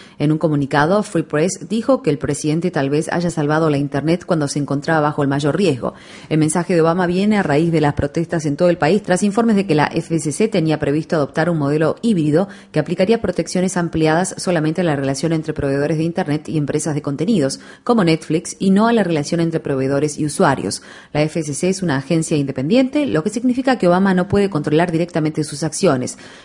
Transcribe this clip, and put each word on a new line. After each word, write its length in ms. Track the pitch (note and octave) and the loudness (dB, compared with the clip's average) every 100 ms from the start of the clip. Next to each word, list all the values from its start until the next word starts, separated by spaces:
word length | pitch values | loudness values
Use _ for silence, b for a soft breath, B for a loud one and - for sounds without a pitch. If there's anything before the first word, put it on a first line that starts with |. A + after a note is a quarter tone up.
| B - | B -2
En 140 | D3 | 0
un 60 | D#3 | 2
comunicado, 640 | D#3+ D3 C#3 D3 D#3 G#3 | 0 0 0 2 4 2
Free 220 | G#3 E3+ | 0 -4
Press 440 | D3+ D3+ F3+ - - | -2 0 0 -2 -6
dijo 340 | A3 A3 C4 | -4 0 0
que 60 | D#3+ | 0
el 80 | D3 | -2
presidente 540 | C#3+ D3 D3+ D#3+ F3 | -4 -4 -2 0 0
tal 180 | D#3+ C#3 | -2 0
vez 240 | D3 D#3 | 0 -2
haya 180 | F3 F3 | -2 -2
salvado 380 | D#3 D3 D#3 D#3+ | -2 0 2 2
la 80 | C#3+ | 0
Internet 480 | C#3+ C#3 D3+ E3+ | -2 -2 0 -2
cuando 240 | - E3 C#3+ | 0 -2 -2
se 120 | D3+ | -2
encontraba 400 | C#3 C#3+ D3 D#3+ | -2 -2 0 0
bajo 200 | D3 D3+ | 0 0
el 60 | C#3 | 0
mayor 260 | C#3 C#3+ E3 | 0 0 2
riesgo. 340 | F#3 B2+ - B B B B | 0 0 -4 B B B B
El 80 | D#3 | 0
mensaje 340 | D#3 F3+ E3+ | 2 0 0
de 80 | F3 | 2
Obama 260 | D#3+ E3+ E3+ | 2 2 0
viene 300 | F3+ G#3 G#3 | 2 2 2
a 60 | |
raíz 280 | D3+ C#3+ E3+ | 2 2 2
de 120 | D#3+ | 2
las 100 | D3 | 2
protestas 540 | C#3 C#3+ E3 E3 E3+ D3+ | 0 -2 -2 -2 -2 -2
en 100 | C#3+ | 2
todo 140 | F3+ | 2
el 80 | E3+ | 4
país 240 | D3+ G3+ | 2 2
tras 200 | G#3 F3+ | 2 0
informes 340 | G#3 G3+ A#3 G3 | 2 2 2 2
de 100 | G3 | 2
que 80 | |
la 160 | D3+ C#3+ | 2 2
F 260 | E3 - D#3+ | -2 -2 -2
C 140 | D3+ | -2
C 160 | - A3 | -2 0
tenía 320 | F#3+ D#3+ D3+ | 2 0 0
previsto 360 | C#3+ D3+ D#3 D#3+ | 0 -2 0 -2
adoptar 340 | C#3 - E3 | 0 0 0
un 80 | E3 | 0
modelo 380 | C#3 D3+ D#3 - | 0 2 0 0
híbrido 480 | A#3 F#3 D3+ D#3 G3 B B | 0 2 2 2 0 B B
que 80 | D3+ | -4
aplicaría 400 | D#3 F3+ F#3+ A#3 | -2 0 2 2
protecciones 560 | F#3+ F3+ E3 F3+ F#3 F3+ | 0 -4 -4 -2 -2 -2
ampliadas 580 | E3+ D#3+ D#3 D#3+ F#3 - | -2 0 2 2 0 -4
solamente 420 | - E3+ D#3 E3 | -2 0 0 0
a 40 | |
la 120 | F3 C#3+ | 0 0
relación 380 | C3+ C3+ D#3+ | -2 -2 -2
entre 180 | D#3+ D#3 | -2 -2
proveedores 460 | - C#3+ C#3 D3 D#3 | -4 -2 0 0 0
de 160 | E3 | -2
Internet 340 | E3 F3+ D3+ - | -2 -2 -4 -2
y 100 | D#3 | -4
empresas 360 | D3 D3+ E3 | -2 -2 -2
de 80 | D3 | -4
contenidos, 560 | C#3+ C#3 F#3+ G#3 C3+ - B B | -4 -4 0 0 0 -4 B B
como 220 | - A#3+ | 0 2
Netflix, 520 | E3+ D#3+ - D#3+ - - | 2 0 0 -4 -4 -2
y 100 | F#3+ | 2
no 160 | F#3+ A3+ | 4 4
a 60 | |
la 100 | A3+ | 2
relación 380 | F3 D#3 D3 E3+ | 2 0 0 -2
entre 180 | E3 D#3 | 0 -2
proveedores 580 | - C3+ C3+ C#3 D3 - | -2 -2 0 0 -2 -2
y 80 | |
usuarios. 560 | D3+ - E3+ C3+ G2 - B B B | -4 2 2 2 -4 -8 B B B
La 100 | D3 | -2
F 200 | D#3 F3 | -2 -2
C 120 | D3+ | -6
C 140 | C3+ F3+ | -2 -2
es 140 | F#3+ | -2
una 140 | E3+ C3+ | -2 -2
agencia 400 | - E3 D#3+ D3+ | 0 -2 0 -2
independiente, 680 | C#3 C3+ D3 A#3+ C4 D4 C#4+ | -2 -4 2 2 2 0 0
lo 180 | D#3 | -2
que 60 | F#3 | -2
significa 480 | A#3+ B3 B3 C4 A#3+ | -2 0 0 0 2
que 100 | F3+ | 4
Obama 260 | F3+ G3 | 4 4
no 140 | F#3 F3+ | 2 2
puede 200 | G3+ G3 | 0 0
controlar 440 | G3 G3 D#3 F3+ | -2 0 2 2
directamente 500 | E3 E3+ E3 D#3 D#3 | 0 -2 -2 -2 -2
sus 220 | D3 C#3+ | -6 -4
acciones. 520 | D#3+ - F3+ C3 B2 - B B | -6 0 2 2 -2 -10 B B